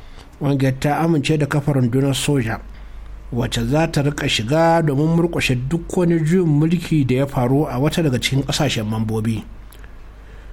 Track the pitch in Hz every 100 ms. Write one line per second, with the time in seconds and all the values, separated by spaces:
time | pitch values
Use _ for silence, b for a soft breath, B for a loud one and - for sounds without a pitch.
0 | B B B B 143 139 135 131 147 143
1 | 165 160 135 156 143 151 151 135 123 131
2 | 139 131 - 143 107 104 - B B B
3 | B B - 120 117 - 117 147 160 160
4 | 143 147 139 - 107 156 165 165 156 135
5 | 156 170 170 147 - 127 131 165 - 185
6 | 175 170 156 190 170 147 160 170 - 156
7 | 131 127 139 131 127 139 151 127 151 170
8 | 151 123 - 131 139 - 143 - 107 110
9 | 110 110 110 110 - - - B B B
10 | B B B B B